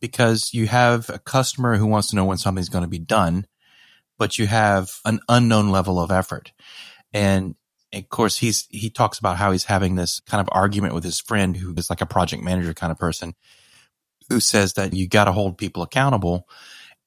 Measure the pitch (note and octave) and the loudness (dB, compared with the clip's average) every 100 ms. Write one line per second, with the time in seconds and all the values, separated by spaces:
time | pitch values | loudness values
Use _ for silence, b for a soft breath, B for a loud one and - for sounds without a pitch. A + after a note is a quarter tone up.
0 | A#2 - A#2 A2 - A#2+ A2 B2 A#2+ A#2+ | -6 2 2 2 -2 -2 0 4 4 2
1 | - - - C3+ B2 - B2 G#2+ G#2+ G#2+ | -2 -12 -2 0 0 -2 0 2 2 2
2 | - G#2 F#2+ F#2 G2 F#2 E2+ F2+ F2 F2 | 0 0 0 0 -2 -2 -2 -2 -4 -6
3 | E2 A2 E2+ F2+ G2+ b b b b b | 0 2 2 0 -4 b b b b b
4 | b - G#2 - G#2 A2+ G#2 G2 F#2 - | b -4 -4 -2 0 2 4 2 0 -6
5 | A2 A2+ - A#2+ A#2 A2 G#2 F#2+ F#2+ F2+ | -4 -2 2 4 6 4 4 2 2 0
6 | E2+ F#2 - - - _ B B B B | 2 0 -2 -8 -14 _ B B B B
7 | B G#2 G2 G2 F#2 - _ _ - G2 | B 0 2 2 -2 -10 _ _ -16 -14
8 | F#2 - A2 - A2+ G2+ - G#2 A2 - | -8 0 0 2 -2 -2 -6 -8 -8 0
9 | G#2+ - G2+ F2+ G2+ F#2 - G2 F#2 F#2 | -2 0 -2 0 2 0 0 0 0 0
10 | F2 - - G#2 F#2 F#2 G2+ G2+ F#2+ E2 | -4 -6 -4 -2 0 2 2 0 -4 -4
11 | E2+ - - A2 F#2 F2+ F2+ D#2+ E2+ F2 | -6 -8 -4 0 0 -2 -6 -6 -6 -6
12 | F2 F#2 F2 - F2 F#2 E2+ D#2+ F2 D#2+ | -2 -2 -2 -4 -4 -2 -2 -4 -6 -4
13 | E2+ - E2+ - b b b b b _ | -4 -4 -10 -16 b b b b b _
14 | _ _ - B2 - A2 F#2+ - F#2+ F2+ | _ _ -2 0 2 2 2 0 -4 -4
15 | F#2 G#2+ G2+ F#2+ F#2+ F2+ F#2 F2+ E2+ C3 | 2 4 4 2 -2 -4 -8 -6 -4 0
16 | C#3 A#2 F2+ F2+ - B B B B B | 2 2 0 -2 -4 B B B B B